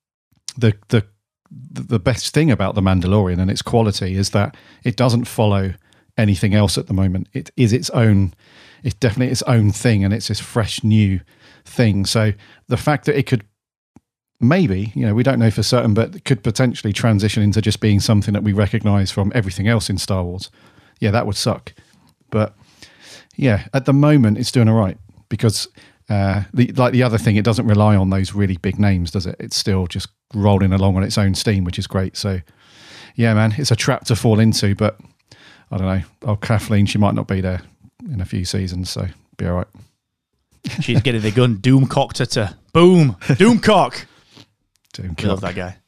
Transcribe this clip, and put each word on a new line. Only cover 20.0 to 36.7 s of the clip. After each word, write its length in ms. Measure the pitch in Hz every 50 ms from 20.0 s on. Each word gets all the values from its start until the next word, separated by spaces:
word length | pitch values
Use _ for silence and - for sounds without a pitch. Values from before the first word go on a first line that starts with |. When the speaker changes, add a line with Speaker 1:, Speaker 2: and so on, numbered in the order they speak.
| - - 101 92 90
Speaker 1:
Wars. 260 | 87 87 95 - - _ _ _ _ _ _ _ _ _ -
Yeah, 100 | 110 107
that 140 | 101 120 113
would 100 | 107 98
suck. 380 | - - 123 101 - - - - _ _ _ _ _ _ _ _ _ _ -
But 260 | - 107 107 - - _ _ _ _ - - - _ _ - - - - - _ _
yeah, 320 | - 143 127 104 92 - - -
at 100 | 139 127
the 80 | -
moment 460 | 135 143 143 147 151 143 117 107 107 123
it's 140 | 123 -
doing 180 | - 127 113 110
all 100 | 110 113
right 180 | 104 90 - - - - _ _ _ -
because, 400 | - 101 - 110 101 - - - _ _ - _ _ _ _ -
uh, 340 | 110 101 98 98 95 101 95 - -
the, 180 | 117 123 -
like, 220 | 104 127 127 120 127
the 100 | 123 127
other 140 | 120 110 107
thing, 180 | - 117 101
it 80 | 107 98
doesn't 240 | 117 107 - 110 117
rely 300 | 104 104 107 107 107 95
on 140 | 95 95
those 220 | 95 95 95 - 98
really 220 | 101 101 92 95
big 240 | 85 - 98 90 98
names, 320 | 104 101 95 90 87 85
does 140 | - 101 85
it? 100 | 92 - -
It's 180 | - 113 - -
still 300 | - 113 98 95 92 87
just 200 | - 101 - - _ _ _ _ -
rolling 380 | 104 101 104 101 95 98 92
along 240 | 95 98 95 98 92
on 80 | 95 95
its 140 | - - 110
own 180 | 101 98 92
steam, 300 | - - 120 104 98 90
which 120 | 87 92 -
is 80 | 95
great. 300 | - - 98 95 92 -
So 240 | - - 101 95 90 - _ _ _ _ _ _ - - - - - - - -
yeah, 180 | - 117 113 110
man, 220 | 107 110 110 107 151
it's 140 | 143 -
a 40 | 117
trap 300 | - - - 127 - -
to 100 | - 120
fall 240 | - - 120 110 104
into, 340 | 110 110 101 - - 98 98
but 240 | - 107 101 - - - _ _ _ _ _ - - - - - _ _ -
I 80 | - 95
don't 100 | 95 95
know. 140 | 92 95 87 - _ _ -
Oh, 140 | - 104 101
Kathleen, 480 | - - 113 98 - -